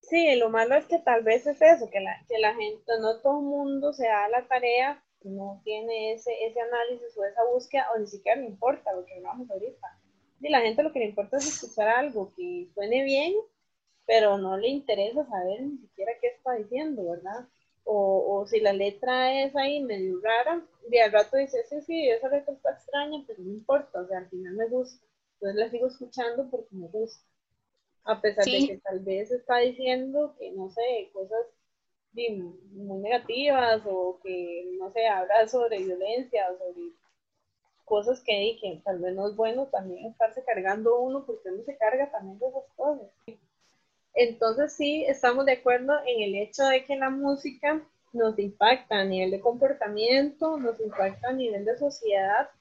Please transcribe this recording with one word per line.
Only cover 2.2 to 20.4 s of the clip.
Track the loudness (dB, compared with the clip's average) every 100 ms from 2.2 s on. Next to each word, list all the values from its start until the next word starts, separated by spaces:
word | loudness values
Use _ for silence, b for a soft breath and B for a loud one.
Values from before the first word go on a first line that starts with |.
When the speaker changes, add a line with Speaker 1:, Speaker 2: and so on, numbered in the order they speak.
| _
Speaker 1:
que | 0
la | 2 0
gente, | -6 -8 -2 0
no | 0 2
todo | 2 0
el | 0
mundo | -2 -2 -2 -2
se | 0 2
da | 2 2
la | 0 0
tarea, | 0 2 2 2 -2 _ _
no | -12 -10 -10 -10 -8
tiene | -6 -4 -4 -4
ese, | -4 -6 -4 -4
ese | -4
análisis | -4 -2 -2 -6 -10 -6
o | -4
esa | 0 2
búsqueda, | 2 0 -2 0 -2
o |
ni | -4
siquiera | -6 0 0
le | 0
importa | -2 0 0 -4
lo | -6 -8
que | -14
hablamos | -12 -12 -10
ahorita. | -8 -10 -10 -20 _ _ _ _ _
Y | 2
la | 2
gente | 4 2
lo | 0
que | 0
le | -4
importa | -2 -4 -4
es | -4
escuchar | -8 -10 0 2
algo | 4 2 -4 -8 -8
que | -10 -8 -10
suene | -8 -2 0
bien, | 2 0 0 -2 -4 _ _ _ _ _ 4
pero | 6 6 2
no | -2 -2
le | -2
interesa | -2 -2 -2 0 -2 -4
saber | -4 -4 -4
ni | -8 -10
siquiera | -16 -2 -2 0
qué | -4
está | -4 -4
diciendo, | -4 -4 -4 -4 -4 -4
¿verdad? | -6 -8 -12 -14 _ _ _ -2
O, | 2 4 2 2 -2
o | 0
si | 2
la | 4
letra | 2 -2 -2 -2 2 2 2
es | 0 0
ahí | 0 -2
medio | -4 -4 -4 -2
rara, | 0 2